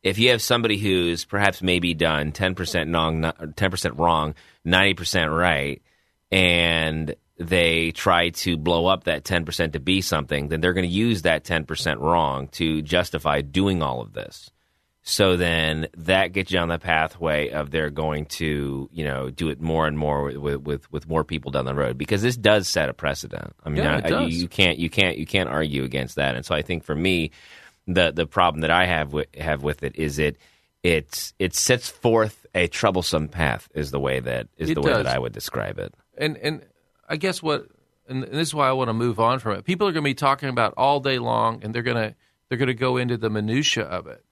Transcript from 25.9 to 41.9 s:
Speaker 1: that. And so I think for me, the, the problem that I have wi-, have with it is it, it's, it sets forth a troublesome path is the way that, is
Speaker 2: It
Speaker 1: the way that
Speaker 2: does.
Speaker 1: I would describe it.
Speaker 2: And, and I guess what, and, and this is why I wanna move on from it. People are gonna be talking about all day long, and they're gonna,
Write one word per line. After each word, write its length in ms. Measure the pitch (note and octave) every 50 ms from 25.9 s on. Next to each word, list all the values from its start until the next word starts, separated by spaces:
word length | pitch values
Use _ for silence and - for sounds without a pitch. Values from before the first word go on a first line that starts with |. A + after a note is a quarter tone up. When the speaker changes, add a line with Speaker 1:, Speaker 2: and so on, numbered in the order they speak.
| B1+ C2 C2 B1+ -
Speaker 1:
that. 180 | D2+ C#2+ C2+ A#1+
And 100 | A#1+ C#2+
so 80 | - E2+
I 80 | D2
think 220 | D2+ - F2+ D#2 -
for 100 | - D2+
me, 380 | D2 E2+ F#2+ F#2 E2+ D#2 D2+ - - - - - - - - _ _ _
the, 240 | - F2 F#2 F2 D#2+
the 160 | C#2+ E2+ E2
problem 340 | D#2 - G2 F2+ E2+ D#2 D#2
that 80 | D#2+ D#2
I 160 | E2 F2+ F#2
have 220 | F2+ F2 D#2+ D#2
wi-, 180 | C#2 C#2+ D2+ - _ - C#2+
have 240 | D#2 D#2+ D2+ C#2 C#2
with 180 | D2 C#2+ -
it 140 | D2 C#2 -
is 240 | - D#2+ D2+ C#2 D2
it, 180 | D2+ D2 D2 _ _ _ _ _ _ _ _ _ -
it's, 500 | F2+ E2 D#2 C#2+ _ - - - - _ _
it 160 | F#2+ F2+ -
sets 340 | - - - B2+ A#2+ - -
forth 560 | - - - A#2+ A2+ A2+ A2 G#2+ - _ _ - -
a 140 | F2+ F2+
troublesome 600 | E2 - - - G#2 F2+ F#2 E2+ - - D#2 D#2 D2+
path 380 | - E2+ E2 C#2 A1+ G#1+ - _ _
is 160 | D2+ D2+ C#2
the 100 | C2+ C#2+
way 200 | C#2 C2+ C2 C2
that, 280 | A#1+ B1 B1 B1 A1+ - _
is 120 | - D#2+ D#2
Speaker 2:
It 60 | E2
Speaker 1:
the 60 | D2+
way 100 | C#2+ C#2+ C#2
that 100 | - -
Speaker 2:
does. 100 | B1+ C2
Speaker 1:
I 20 |
would 160 | C2 B1 A#1+ A#1
describe 460 | A1 - - - - G#1 G1+ G1+ G1+
it. 120 | G1+ G1+ _ _ _ _ _ -
Speaker 2:
And, 180 | D3+ D#3 D3+
and 240 | - - D3 - - F#2+ _ _ _ _ _ _ _ _
I 80 | - -
guess 260 | D3+ E3 F#3+ F3 -
what, 240 | D#3+ D#3 D3 - - - _ _ _ _ _ _ _
and, 180 | - B2+ C3 C3
and 80 | - A2+
this 160 | D3+ E3 C#3+
is 40 | D3+
why 160 | D3+ C#3+ C3
I 40 | C3
wanna 200 | C3 B2+ A2+ A2
move 260 | A2+ A#2+ B2 A2 A2
on 200 | A2+ A#2 B2+ C3+
from 180 | - A2 G2+
it. 60 | F#2+ -
People 220 | - F3+ F3 G#3
are 40 | G3
gonna 120 | D#3+ D#3+ D3
be 100 | C#3+ C3
talking 360 | - D3 C#3 C#3 C3+ C#3+ C3+
about 260 | B2 A#2+ A2+ G2+ -
all 220 | - B2+ C#3 D3 C#3+
day 180 | C3 C#3 C3
long, 460 | B2 A#2+ A#2 A#2 A2+ A2+ A2+ A2+ A2 G2+
and 100 | G#2+ A2+
they're 80 | A#2+
gonna, 320 | A#2 A#2+